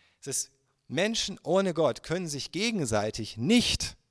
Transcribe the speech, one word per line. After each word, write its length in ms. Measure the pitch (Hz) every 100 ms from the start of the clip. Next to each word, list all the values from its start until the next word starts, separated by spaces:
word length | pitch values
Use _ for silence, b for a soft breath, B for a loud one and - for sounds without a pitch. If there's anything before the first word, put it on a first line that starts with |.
| b b
Es 80 | 139
ist, 240 | 131 - _ _ _ -
Menschen 520 | 127 208 226 - 180
ohne 300 | - 185 190
Gott 300 | 160 147 -
können 240 | - 175 170
sich 240 | 143 -
gegenseitig 880 | 170 226 220 127 107 107 113 107 110
nicht 580 | 135 240 - - - - _